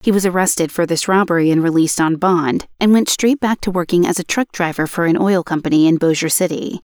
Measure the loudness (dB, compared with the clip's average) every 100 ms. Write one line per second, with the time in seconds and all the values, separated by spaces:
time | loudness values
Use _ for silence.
0 | 2 2 0 0 -2 -2 -4 -2 -2 -2
1 | 0 0 2 2 2 2 2 2 0 0
2 | -2 0 0 0 0 -4 -6 -2 2 2
3 | 2 0 0 0 -2 -2 -2 -4 0 0
4 | 0 -2 -4 -4 -4 -4 -4 -2 -4 -2
5 | 0 2 2 0 0 -4 0 4 4 4
6 | 2 0 -2 -2 -2 -4 -8 -10 _